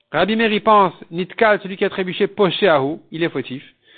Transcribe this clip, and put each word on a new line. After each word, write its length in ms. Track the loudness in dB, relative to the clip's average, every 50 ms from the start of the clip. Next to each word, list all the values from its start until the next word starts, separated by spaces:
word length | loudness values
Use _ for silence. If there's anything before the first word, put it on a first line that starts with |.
| _ _
Rabbi 240 | -2 -2 0 0 0
Meir, 180 | 0 0 0 0
il 80 | 0
pense, 320 | 2 4 4 4 4 2 0 -6 -16 -10
Nitkal, 480 | -8 -8 -8 -8 -2 0 2 2 2 0
celui 140 | -2 -8 -6
qui 80 | -4 -4
a 60 | -4
trébuché, 380 | -2 -4 -6 -6 -2 -2 -4
Posheahu, 720 | -4 0 0 0 0 2 2 2 4 4 2 2 -2 -4 -8 -12 _
il 120 | -6 -4 -4
est 60 | -4
fautif. 340 | -4 -6 -8 -8 -12 -14 -16 -20 _ _ _ _ _